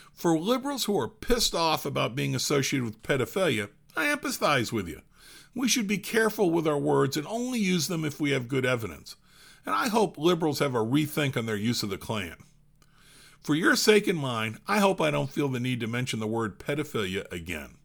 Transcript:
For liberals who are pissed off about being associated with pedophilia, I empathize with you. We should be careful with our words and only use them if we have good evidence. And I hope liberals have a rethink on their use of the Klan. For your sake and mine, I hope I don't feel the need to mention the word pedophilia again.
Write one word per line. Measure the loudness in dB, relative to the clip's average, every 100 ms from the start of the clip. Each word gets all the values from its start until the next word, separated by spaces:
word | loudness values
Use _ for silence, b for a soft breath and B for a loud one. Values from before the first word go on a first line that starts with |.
| B
For | -4 0 2
liberals | 2 0 0 -4 0
who | 0
are | -2
pissed | -4 0 2 2 0
off | 0 0
about | -2 -2 -2 -2
being | -2 -2
associated | 0 0 0 -2 -4
with | -6
pedophilia, | -2 0 0 0 0 0 -2 -10 _ -2
I | 0
empathize | 0 -2 0 2 2 2
with | -2 -4
you. | -10 -16 B B B B -4
We | 0
should | 0 0
be | -2
careful | -2 0 2 2 2
with | 2 0
our | 0
words | 2 2 2 0
and | -4
only | -6 -4 0
use | 2 2 0
them | -2 -4
if | -2
we | 0
have | 0 0
good | 0 2
evidence. | 0 -2 -10 -16 -20 b b b b -4
And |
I | 0 2
hope | 2 2 2
liberals | 2 2 2 0
have | 0 2
a | 2
rethink | 2 2 0 0 0
on | -2
their | -2
use | 0 0
of | -2
the | -6
Klan. | -6 -6 -6 -10 -20 _ _ _ b b b b b b
For | -2 2
your | 4 4
sake | 6 6 4
and | 0
mine, | -2 -2 -4 -4 -2
I | 2
hope | 4 4
I | 2
don't | 0 -2
feel | -2 -2
the | 0
need | -2 -2
to | -2
mention | -2 -2 -2
the | -2
word | -2 -2 -4
pedophilia | -6 -4 -4 -2 -2 -4 -6
again. | -8 -8 -8 -10 -18